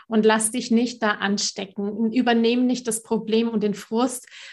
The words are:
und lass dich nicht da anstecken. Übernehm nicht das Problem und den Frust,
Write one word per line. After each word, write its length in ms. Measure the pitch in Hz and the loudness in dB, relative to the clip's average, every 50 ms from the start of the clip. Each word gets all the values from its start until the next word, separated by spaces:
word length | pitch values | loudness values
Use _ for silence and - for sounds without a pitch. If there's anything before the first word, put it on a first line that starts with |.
| - | -8
und 180 | - 226 214 214 | 0 2 4 6
lass 280 | 220 214 220 220 - | 6 4 4 2 0
dich 180 | - 254 - - | -2 -4 -2 0
nicht 320 | 226 226 247 247 - - | 2 2 2 0 -2 -2
da 80 | 226 208 | -2 -2
anstecken. 1040 | 208 - 196 196 202 202 - - - - 196 196 - - 202 202 214 202 226 226 | 0 0 -2 -2 -2 -2 -2 -4 -6 -8 -10 -10 -8 -6 -6 -6 -2 -2 -2 0
Übernehm 540 | 220 254 220 240 233 233 226 226 240 247 254 | 0 0 2 2 2 4 4 2 2 2 2
nicht 200 | 247 247 247 - | 0 0 -2 -2
das 160 | 233 220 - | -4 -6 -6
Problem 460 | - - 226 214 220 214 220 226 233 226 | -4 -4 -4 -4 -2 0 0 0 0 0
und 160 | 226 214 208 | 0 0 -2
den 100 | 208 196 | -2 -2
Frust, 540 | - - - 220 226 247 262 254 - - - - - - - | -4 -6 -4 -2 0 0 -2 -2 -8 -12 -18 -20 -20 -20 -20